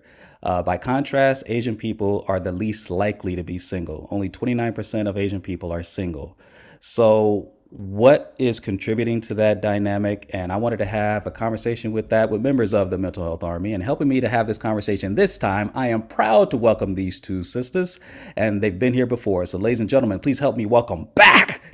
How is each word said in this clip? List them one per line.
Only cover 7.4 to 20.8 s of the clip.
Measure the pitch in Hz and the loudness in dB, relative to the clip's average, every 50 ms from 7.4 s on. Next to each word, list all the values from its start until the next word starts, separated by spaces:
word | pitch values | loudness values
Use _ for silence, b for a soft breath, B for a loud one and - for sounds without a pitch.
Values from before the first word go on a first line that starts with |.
| 82 - - _ _ _ | -2 -6 -14 _ _ _
what | - - 104 95 98 101 117 131 147 151 - - - - | -16 -14 -12 -8 0 6 8 8 8 6 4 -4 -6 -2
is | 135 123 113 - | 0 0 0 -2
contributing | - - 98 95 - - 110 113 117 120 117 117 | -2 -4 -6 -4 -2 -2 -2 0 0 0 -2 -2
to | 110 - 110 | -4 -4 0
that | 104 107 107 104 98 | 2 2 2 2 2
dynamic? | 104 107 101 104 104 101 101 101 104 101 104 101 - - | 0 0 0 2 0 0 0 0 0 -2 -2 -4 -6 -8
And | - 95 90 90 92 | -8 -6 -4 -4 -2
I | |
wanted | 101 113 120 120 101 | -2 0 0 0 -2
to | 107 | -2
have | 95 110 107 104 104 107 104 98 95 | -2 -2 0 0 0 0 -2 -4 -6
a | |
conversation | - - 113 113 113 107 - 120 117 113 - 113 | -6 -4 -4 -4 -4 -2 -2 -4 -4 -4 -4 -4
with | 107 110 104 - | -4 -4 -2 2
that | 113 110 113 113 | 2 2 2 2
with | 107 104 | 0 0
members | 117 135 139 127 113 98 107 | 0 2 2 2 2 2 2
of | 101 98 92 | 2 2 0
the | 92 90 | -2 -2
Mental | 95 90 - - 87 | -4 -4 -4 -6 -6
Health | 82 82 82 - | -6 -6 -6 -6
Army. | 85 85 85 92 107 107 | -6 -4 -4 -4 -4 -4
And | 95 90 | -4 -2
helping | 117 147 - 165 139 | -4 -2 0 0 2
me | 131 131 | 2 2
to | 127 107 | 2 2
have | 117 120 113 107 | 2 0 0 0
this | 107 - | -2 -4
conversation | - 117 110 104 101 - 104 98 - 95 101 | -2 -2 -2 -2 0 -2 -2 -2 -2 -2 0
this | 139 202 185 - - | 2 2 2 0 0
time, | - 104 95 101 104 107 - | -2 0 0 0 -2 -4 -4
I | 127 131 123 | -4 -2 -2
am | 117 110 113 | -2 -2 -4
proud | - - - 113 107 - 208 202 - | -4 -2 0 2 4 6 4 4 4
to | - 120 | 2 2
welcome | 110 113 104 - - 98 95 | 4 4 4 4 2 -2 -2
these | 90 95 92 92 - | -2 -2 -4 -4 -6
two | - - 95 92 87 | -6 -6 -6 -4 -4
sisters. | - - 123 123 123 - 185 180 175 - - B B B B B B B - | -4 -4 -4 -4 -4 -2 -2 -2 -4 -6 -10 B B B B B B B -2
And | 104 110 104 101 104 | 0 0 0 0 0
they've | 107 90 92 | -2 0 0
been | 123 127 123 | 0 2 2
here | 127 127 | 2 2
before. | 117 123 117 - 110 98 90 90 87 | 0 0 -2 0 0 0 0 0 -2
So | - 90 | -4 -2
ladies | 98 113 127 123 | 0 0 0 0
and | 117 98 | 0 2
gentlemen, | 131 135 123 110 98 92 | 2 2 2 2 0 -2
please | - 147 127 - | 0 -2 0 0
help | 143 135 110 | 0 0 0
me | 123 110 | 0 0
welcome | 104 120 120 | 2 4 4